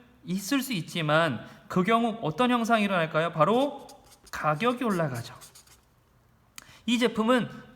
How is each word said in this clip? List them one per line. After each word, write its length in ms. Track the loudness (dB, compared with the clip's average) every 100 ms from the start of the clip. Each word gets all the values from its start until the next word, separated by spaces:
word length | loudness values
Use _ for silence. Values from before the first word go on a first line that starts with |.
| -20 _ -6
있을 360 | -6 -2 -2
수 120 | -2
있지만 720 | -6 -6 -4 2 2 2 -2 -10 -20 -4
그 140 | -2
경우 340 | 2 2 2 -2
어떤 300 | -4 0 2
현상이 320 | 2 2 2
일어날까요? 480 | 2 0 0 0 0
바로 560 | 2 4 4 2 -4 -16 -20 -20 -20 -14
가격이 500 | -4 -2 0 0 0
올라가죠. 500 | 0 0 -2 -4 -10 -16 -20 -20 -20 -20 _ _ _ _ _ _ _ -20 -20 -10 -2
이 140 | 2
제품은 640 | 2 2 2 2 0 -8 -20